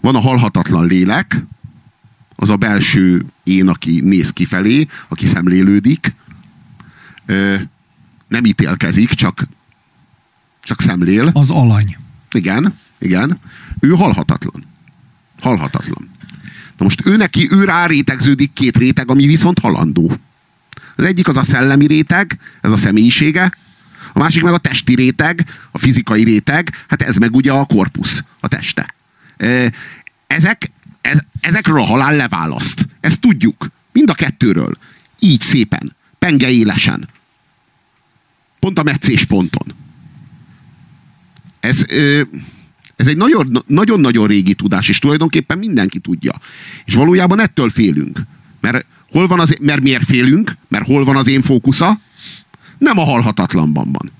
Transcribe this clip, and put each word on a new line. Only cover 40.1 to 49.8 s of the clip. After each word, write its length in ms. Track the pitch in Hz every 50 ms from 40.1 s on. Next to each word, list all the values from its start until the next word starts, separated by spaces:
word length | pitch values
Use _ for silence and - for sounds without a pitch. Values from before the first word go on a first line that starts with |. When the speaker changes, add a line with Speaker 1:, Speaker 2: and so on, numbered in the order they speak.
| - - - - - - - _ - _ _ - _ _ - _ - _ _ _ _ _ _ _ _ - _ - _ _
Speaker 1:
Ez... 260 | - 117 131 - - -
ö, 320 | 80 135 147 143 143 147 135 - - - - - - - - _ _ _ _ - _
ez 120 | - -
egy 100 | 135 151
nagyon, 460 | 160 208 262 330 202 139 131 120 127 -
nagyon-nagyon 600 | - 143 175 220 214 226 190 143 123 117 113 107
régi 260 | 101 104 101 92 95 98
tudás, 340 | - - 98 98 92 107 -
és 100 | 110 -
tulajdonképpen 580 | - 143 151 147 160 160 - 160 139 - 151
mindenki 420 | 180 214 220 170 117 95 95 - 95
tudja. 320 | - - 87 82 - 60 - - - - - - - - - - -
És 80 | - 101
valójában 460 | 120 143 165 180 185 180 180 190 214
ettől 300 | 220 - _ - 131 113
félünk. 520 | - 143 113 95 73 76 69 - - - - - - - _ _ _ _
Mert 240 | - 107 120 123 - _ _ _ _ _
hol 160 | - 156 185
van 120 | 180 180 175
az, 180 | 165 143 156 -
mert 200 | 147 143 147 139